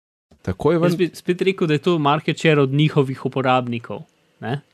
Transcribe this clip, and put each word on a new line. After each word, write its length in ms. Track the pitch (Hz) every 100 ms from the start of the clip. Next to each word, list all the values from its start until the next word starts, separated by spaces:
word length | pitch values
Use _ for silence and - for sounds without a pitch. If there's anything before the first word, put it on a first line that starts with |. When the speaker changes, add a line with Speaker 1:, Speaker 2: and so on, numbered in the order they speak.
| _ _ _ _
Speaker 1:
Takoj 400 | - - 147 170
ven 100 | 175
Speaker 2:
Jaz 60 |
bi 140 | 175 170
spet 300 | - - 180
rekel, 240 | 190 190 170
da 60 |
je 60 | 151
to 140 | 185 170
market 360 | 139 151 165
share 240 | 151 160 147
od 120 | 135
njihovih 500 | 143 151 151 135 131
uporabnikov, 840 | 131 135 127 127 120 117 117 101 - _ _ -
ne, 200 | 113 139 -